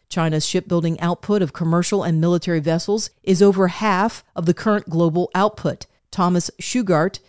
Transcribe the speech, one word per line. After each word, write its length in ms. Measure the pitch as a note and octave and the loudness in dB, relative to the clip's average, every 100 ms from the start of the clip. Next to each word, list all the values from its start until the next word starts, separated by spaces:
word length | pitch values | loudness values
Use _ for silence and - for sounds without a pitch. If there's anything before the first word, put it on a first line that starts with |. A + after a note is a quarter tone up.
| - | -8
China's 400 | F3+ E3 D#3 - | -2 0 0 -2
shipbuilding 520 | F#3 - F3 E3 E3 | -4 -2 -2 0 -2
output 400 | E3+ F3 - G#3 | -4 -4 -2 0
of 120 | E3 | 0
commercial 480 | - E3+ E3+ F3 G3+ | -4 0 0 0 0
and 200 | E3+ D#3+ | 0 2
military 400 | E3+ F3 F3+ E3 | 2 0 0 -2
vessels 480 | D3+ E3 - G#3+ - _ | 0 -2 0 -4 -4 _
is 220 | - F3 | 0 4
over 240 | G3+ F#3+ F#3 | 4 4 2
half 560 | - G#3+ F#3 A3 - - - | 0 0 0 0 -4 -14 -4
of 80 | E3+ | 0
the 100 | E3+ | 0
current 340 | A3 G#3 - | 0 -2 0
global 400 | D#3+ E3+ E3 F3+ F#3 | 0 2 0 -2 0
output. 500 | G#3 - D#3 F#2+ - _ _ | -2 -2 -6 -6 -12 _ _
Thomas 380 | - F3+ F3 - - | -2 0 0 -2 -6
Shugart 600 | - B3 G3 D#3 F3 - | -4 -2 0 0 0 -4